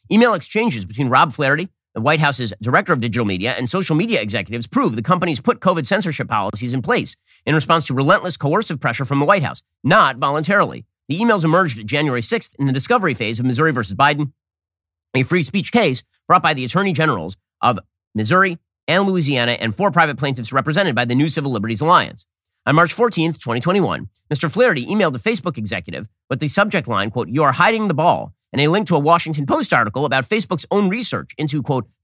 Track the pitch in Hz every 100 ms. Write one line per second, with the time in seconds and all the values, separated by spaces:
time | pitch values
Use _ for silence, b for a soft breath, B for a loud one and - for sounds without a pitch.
0 | - 202 240 190 - 214 233 123 92 107
1 | 131 131 165 120 135 147 185 _ _ -
2 | 120 156 147 135 120 92 113 151 208 147
3 | 117 110 110 92 110 107 123 190 185 156
4 | 226 180 107 107 95 117 120 247 233 113
5 | 107 180 180 151 - 240 185 170 127 202
6 | 185 139 98 110 98 101 123 131 101 233
7 | - - b b - 156 147 165 - 131
8 | 139 202 277 - 143 185 233 151 127 113
9 | 131 139 147 202 127 - _ _ 135 208
10 | 151 120 139 147 160 202 131 62 - _
11 | - 160 233 208 160 170 175 110 104 143
12 | 151 123 110 226 - - 139 135 - 240
13 | 185 113 107 113 127 120 160 127 98 98
14 | 139 151 143 _ _ _ _ _ _ _
15 | _ 127 131 180 151 202 - 233 185 127
16 | - _ - 180 170 147 127 170 196 147
17 | 160 107 80 - _ - 120 110 - _
18 | _ 107 110 185 190 170 _ _ - 175
19 | 196 185 147 131 120 120 113 104 202 139
20 | 160 139 139 123 107 135 156 151 190 120
21 | 123 127 156 151 139 117 110 110 156 175
22 | - - - _ _ _ - 151 170 -
23 | 233 180 165 160 - 117 160 196 143 73
24 | - _ - 147 160 208 247 151 120 208
25 | 170 127 220 240 180 123 104 98 82 73
26 | 104 _ - 131 151 - 208 190 127 104
27 | 101 123 95 131 147 123 190 226 208 147
28 | 165 85 55 - _ 127 147 190 202 165
29 | 143 170 160 151 135 311 233 139 107 123
30 | 143 131 131 220 - - - 202 196 220
31 | 233 104 69 - 151 151 123 131 - _